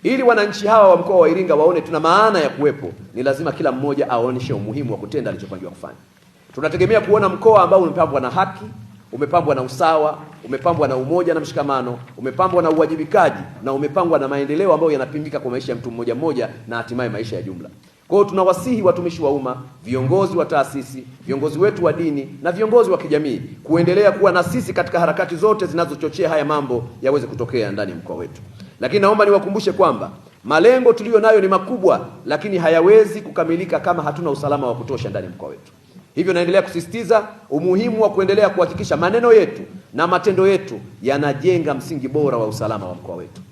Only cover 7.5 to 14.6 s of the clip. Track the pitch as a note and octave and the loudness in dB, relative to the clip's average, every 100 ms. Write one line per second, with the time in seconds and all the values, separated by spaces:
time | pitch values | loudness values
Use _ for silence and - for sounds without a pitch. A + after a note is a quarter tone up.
7.5 | G#3+ F3 F#3+ F3 D#3 D#3+ C#3 B2+ D3 F#3+ | 6 6 4 4 0 0 0 -2 -2 -2
8.5 | - G#3+ - - - _ A#2+ C#3+ F3 D3+ | -4 -16 -18 -20 -20 _ -6 0 0 2
9.5 | C3+ B2+ C3 E3 D#3+ D3+ - - - - | -2 -2 0 2 2 0 -2 -12 -20 -10
10.5 | C3 F3 E3 C#3+ C3 C3 F3 E3+ D#3+ D3 | -4 -2 0 0 0 -2 0 0 -2 -4
11.5 | - C#3+ C3+ B2 B2 - - B2+ B2 F#3 | -6 -2 -2 -4 -8 -14 -10 -10 -2 0
12.5 | F3+ E3 D#3+ F3 D#3+ D3+ G#3 E3 - - | 2 2 2 2 0 0 2 2 0 -12
13.5 | - A#2+ C3+ D3 D3 E3+ D#3+ C3+ C#3 C#3 | -10 -6 -4 -2 -2 0 0 0 -4 -2
14.5 | D3+ | -2